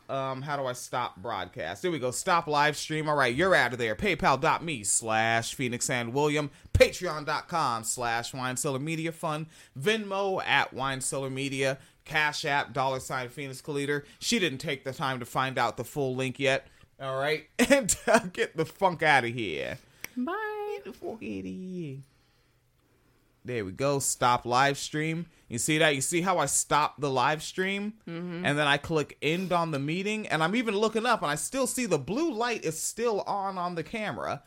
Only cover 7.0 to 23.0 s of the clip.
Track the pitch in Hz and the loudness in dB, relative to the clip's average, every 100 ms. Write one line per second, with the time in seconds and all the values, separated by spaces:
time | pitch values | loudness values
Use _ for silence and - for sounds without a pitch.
7 | 180 151 147 143 - 170 139 117 110 - | -6 -4 -2 -4 -2 0 0 0 -2 -2
8 | 117 117 120 135 127 127 151 131 151 160 | 0 0 -2 -4 -4 -2 -2 -2 -2 -4
9 | 160 160 165 151 160 - - 135 165 220 | -4 -4 -4 -4 -6 -14 -18 -4 0 0
10 | 202 190 202 180 - 139 - 110 135 131 | 0 -2 0 0 2 2 2 0 -4 -2
11 | - 139 135 131 135 135 135 135 - _ | -4 -4 -4 -4 -4 0 0 0 -8 _
12 | - 156 151 147 151 143 - 127 135 131 | -4 0 0 0 0 0 0 0 0 -2
13 | - 135 120 151 139 131 - 143 143 143 | -4 -6 -6 -8 -12 -10 -6 -2 0 -2
14 | - - - 233 170 135 165 135 131 131 | -4 -8 0 2 2 -2 -6 -6 -6 -4
15 | 139 127 120 143 131 127 117 107 120 151 | -2 -2 -4 -2 0 2 0 0 -6 -2
16 | 135 127 131 127 135 135 - - - - | -2 0 -2 0 2 2 -2 -20 -20 -12
17 | 135 131 143 156 - _ 147 277 196 - | -6 -2 0 -2 -4 _ 2 2 4 -2
18 | - 226 185 190 185 151 160 - 190 165 | 0 0 0 -4 -4 -2 -6 0 0 2
19 | 156 139 117 123 101 71 62 - - _ | 4 4 2 -2 -4 -4 -6 -8 -14 _
20 | - 254 254 403 427 427 415 415 - - | -12 -6 -4 -4 -4 -6 -6 -8 -10 -12
21 | 349 220 220 190 190 185 185 180 156 135 | -10 -10 -8 -8 -8 -10 -8 -8 -8 -10
22 | 135 _ _ _ _ _ _ _ _ _ | -14 _ _ _ _ _ _ _ _ _